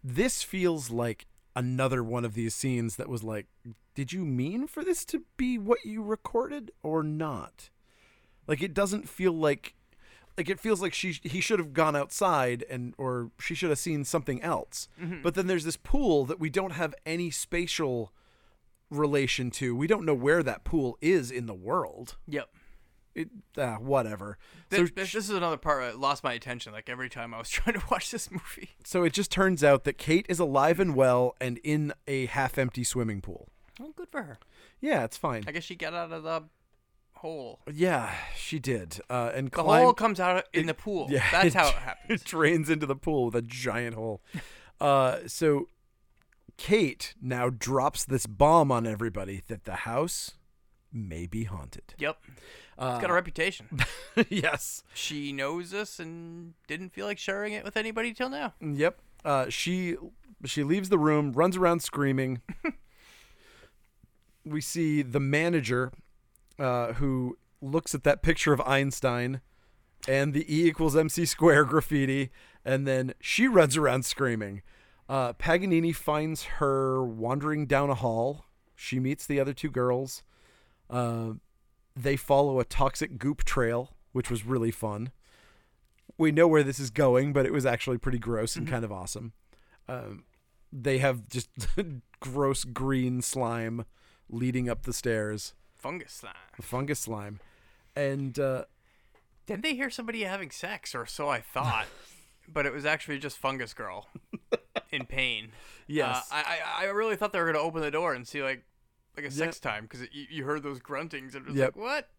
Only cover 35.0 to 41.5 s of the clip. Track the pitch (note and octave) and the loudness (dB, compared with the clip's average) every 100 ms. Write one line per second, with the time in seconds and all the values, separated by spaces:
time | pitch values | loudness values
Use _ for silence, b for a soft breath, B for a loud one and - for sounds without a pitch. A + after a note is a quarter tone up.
35 | A2+ - D#3 A#2 G#2 D#3 - F3 D#3+ E3+ | 0 -4 -4 -4 -6 -8 -10 -8 -6 -6
36 | E3 E3 D#3+ E3 D#3 _ _ _ _ _ | -8 -8 -6 -6 -8 _ _ _ _ _
37 | _ - D#3+ D#3+ A#2+ - - D3 F3+ D3 | _ -14 -10 -10 -12 -14 -12 0 2 2
38 | G#2+ F#2 B - - D#3+ C3 A#2 F2 F#2+ | -2 -6 B -8 -6 -4 -2 -4 -4 -12
39 | - B2 A#2 C3 C3+ E3+ E3+ A#3 B3+ A#3+ | -4 -2 -2 -2 -4 0 6 10 10 8
40 | A3 F#3 F3+ F#3 - - D#3+ D#3+ - F#3+ | 2 2 2 2 0 -2 0 -4 -4 -4
41 | C#3 C#3 - E3+ F3+ | 0 2 4 6 6